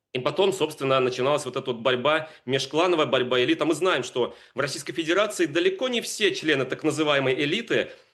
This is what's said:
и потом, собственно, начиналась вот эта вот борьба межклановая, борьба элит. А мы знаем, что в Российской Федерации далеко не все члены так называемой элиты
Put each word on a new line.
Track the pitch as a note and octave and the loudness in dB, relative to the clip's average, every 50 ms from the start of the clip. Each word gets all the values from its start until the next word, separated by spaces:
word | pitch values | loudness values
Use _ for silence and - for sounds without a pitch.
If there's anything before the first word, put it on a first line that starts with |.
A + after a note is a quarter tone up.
| _ _ - | _ _ -6
и | B2+ | -4
потом, | B2+ D3 C#3 - F#3+ A3 | -2 0 2 2 2 2
собственно, | - - D#3 D#3 D3 - C#3+ C3+ C3 C3 | 2 2 -2 -2 -2 -2 0 2 4 4
начиналась | B2+ B2+ B2 - B2+ C3+ D3 C#3+ C#3+ | 4 2 0 0 0 2 0 0 -2
вот | B2+ B2+ | -4 -6
эта | - - C3+ | -6 -4 -4
вот | B2 A2+ | -6 -2
борьба | A2+ C3 B2+ B2 A#2+ C#3+ D3+ D#3+ D#3 - - - _ | 0 0 0 2 2 2 2 2 0 -4 -12 -12 _
межклановая, | B2 C3 C#3 - - - D3+ F3 F#3 F3 D#3+ D3+ | -2 -2 -2 -2 -2 0 2 2 4 4 2 2
борьба | C3+ B2+ C3 B2+ A#2+ B2+ B2 | 2 2 0 0 2 2 2
элит. | B2 C#3 D#3+ D#3+ | 2 2 2 2
А | D#3 | 0
мы | D3+ E3 | 0 0
знаем, | D3 F3 F#3 E3+ C#3+ A#2+ | 0 2 0 0 0 -2
что | - - C3 A#2 - - - - - - | -4 -2 -2 -2 -2 -4 -8 -20 -10 -6
в | A#2 | -4
Российской | C3+ C#3 - E3 - - C3 | -4 -4 -6 -8 -10 -8 -6
Федерации | - E3 D3+ E3+ F#3+ G#3 G#3+ G#3 - F3+ | -4 -2 0 2 2 0 0 0 0 -2
далеко | D#3 C#3 E3+ F3 F#3+ F#3+ F#3+ C4 B3+ | 0 0 0 0 0 0 0 -2 -2
не | B3 A#3 | -2 -2
все | G3+ - - - G#3+ F#3+ F#3+ | -4 -6 -4 -2 0 0 0
члены | - D3+ D#3 D3+ C3+ C3 | 0 0 0 0 0 0
так | C3+ C#3+ C#3 - | -2 -4 -4 -2
называемой | D#3 C#3+ C#3+ D#3+ D3 D3 C#3 C3+ C3 C3 | -2 0 0 2 2 2 2 2 2 0
элиты | D#3 D3 C#3+ E3+ A3 A#3 - D3+ A#2 F#2 - - - - _ | 0 0 -2 -2 -4 -2 0 0 0 0 -2 -6 -16 -20 _